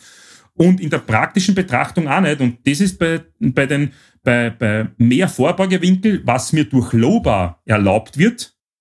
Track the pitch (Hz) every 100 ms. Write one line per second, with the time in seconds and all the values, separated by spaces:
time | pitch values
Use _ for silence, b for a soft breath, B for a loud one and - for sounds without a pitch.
0 | B B B B B - 170 185 165 156
1 | - 110 156 190 190 190 185 123 147 -
2 | 151 151 165 147 123 120 - 143 196 185
3 | 165 165 - - 147 127 135 143 147 b
4 | b b - 120 117 - 110 107 110 -
5 | 117 127 185 - 139 175 190 180 180 185
6 | 214 190 120 123 - 156 147 131 110 117
7 | 120 226 143 104 87 - - 107 98 104
8 | - 135 202 240 - _ _ _